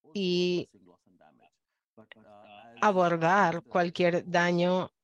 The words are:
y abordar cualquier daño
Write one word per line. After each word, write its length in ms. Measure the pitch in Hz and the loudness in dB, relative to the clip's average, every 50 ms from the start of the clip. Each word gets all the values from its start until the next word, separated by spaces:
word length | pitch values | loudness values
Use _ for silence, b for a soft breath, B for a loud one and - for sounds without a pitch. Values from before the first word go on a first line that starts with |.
| _ 151 156 | _ -12 -8
y 560 | 208 190 180 175 175 180 180 180 175 - _ _ 98 92 90 87 _ _ 98 92 _ 76 78 71 _ _ _ _ _ _ _ _ _ _ _ _ - 110 _ - 110 214 214 208 - - - - - - - - - | -4 -2 -2 0 0 0 -2 -2 -4 -6 _ _ _ _ -20 _ _ _ _ _ _ -20 -20 _ _ _ _ _ _ _ _ _ _ _ _ _ -20 -20 _ -20 _ _ -20 -20 -20 -20 -20 -20 -20 -20 -20 -8 0
abordar 840 | 202 208 196 185 180 170 170 165 165 165 185 202 196 165 165 170 - | 0 0 2 2 0 0 0 0 2 2 4 4 4 2 0 -4 -10
cualquier 600 | - - 185 175 175 170 - 180 175 170 170 - | -4 -2 -2 -2 -2 -2 0 0 0 0 -2 -4
daño 680 | 180 175 175 175 175 175 175 175 180 185 185 165 - _ _ | -2 -2 0 0 0 0 0 0 0 0 -2 -4 -8 _ _